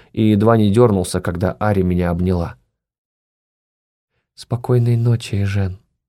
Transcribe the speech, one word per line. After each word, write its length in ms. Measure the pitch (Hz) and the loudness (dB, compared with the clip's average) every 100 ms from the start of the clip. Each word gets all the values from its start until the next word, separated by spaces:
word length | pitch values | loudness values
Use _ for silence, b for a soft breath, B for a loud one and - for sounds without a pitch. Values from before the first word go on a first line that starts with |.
| B | B
и 180 | - 110 | -2 2
едва 260 | 104 107 113 | 4 4 4
не 140 | 104 | 2
дернулся, 500 | 104 120 98 90 92 | 4 4 2 -2 -4
когда 320 | 90 85 95 | -4 -4 -4
Ари 300 | - 104 98 | -2 -2 0
меня 280 | 90 90 87 | 0 0 -2
обняла. 460 | 87 90 90 85 - _ _ _ _ _ _ _ _ _ _ _ _ _ _ _ _ _ | -2 -2 -2 -4 -10 _ _ _ _ _ _ _ _ _ _ _ _ _ _ _ _ _
«Спокойной 640 | _ - 120 - 123 120 117 | _ -10 -8 0 0 2 0
ночи, 480 | 117 117 - 101 | 0 0 -2 -4
Жен», 340 | 98 101 95 92 _ _ | -2 -2 -4 -6 _ _